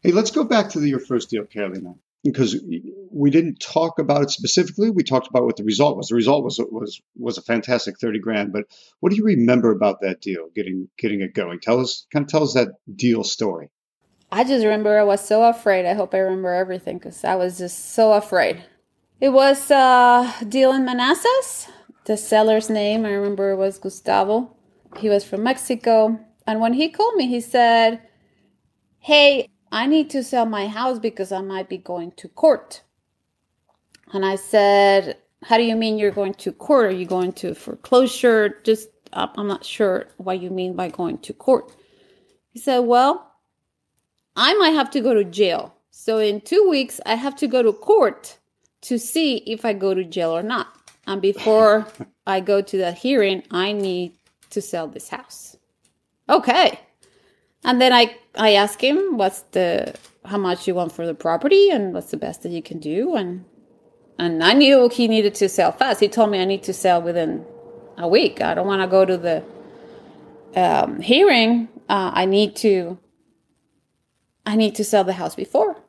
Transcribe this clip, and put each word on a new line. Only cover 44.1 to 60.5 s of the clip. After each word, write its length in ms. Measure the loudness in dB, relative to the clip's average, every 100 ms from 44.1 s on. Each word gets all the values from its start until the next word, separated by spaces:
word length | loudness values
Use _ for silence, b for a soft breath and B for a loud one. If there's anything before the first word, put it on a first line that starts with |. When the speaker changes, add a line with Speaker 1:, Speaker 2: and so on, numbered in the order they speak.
| _ _ -2
Speaker 2:
I 180 | 0 4
might 140 | 2 2
have 100 | 0
to 100 | -2
go 120 | 0
to 100 | 0 0
jail. 480 | 0 0 0 -6 _ _
So 260 | -10 -4 -2
in 220 | 0 -2
two 260 | 0 2 4
weeks, 320 | 2 -2 -8 -6
I 100 | -4
have 200 | -4 -4
to 100 | -2
go 140 | 2
to 120 | 0
court 640 | 0 2 4 4 0 -18 -20 _ _ _ _
to 160 | -6 -6
see 400 | -4 -2 -2 -2 -6
if 200 | -8 -6
I 80 |
go 200 | -2 -2
to 100 | -2 -4
jail 260 | -4 -4
or 120 | -4
not. 240 | -4 -6 -8 _ _ _ -10
And 160 | -4
before 640 | -4 -2 2 4 6 4 -2 -14 -20
<laughs> 200 | _ -4
I 140 | -4
go 220 | 0 -2
to 160 | 0 -4
that 200 | -4 -4
hearing, 440 | -2 2 2 -2 -6
I 220 | -4 -4
need 400 | -4 -4 -4 -8 _ _ _ _
to 100 | -10
sell 260 | -8 -10 -10
this 220 | -14 -16
house." 480 | -16 -16 -20 -20 _ _ _ _ _ _ _ 0
Okay. 500 | 0 2 2 2 0 _ _ _ _ _ _ _ _ -2
And 160 | 2
then 100 | 4
I, 240 | 4 2 -2 _ 0
I 180 | 4
asked 280 | 4 2 0
him, 360 | 0 0 -2 0
"What's 240 | -2 -4 -8
the, 420 | -2 -2 -2 -6 -12 -20 _
how 140 | -8 -4
much 300 | -4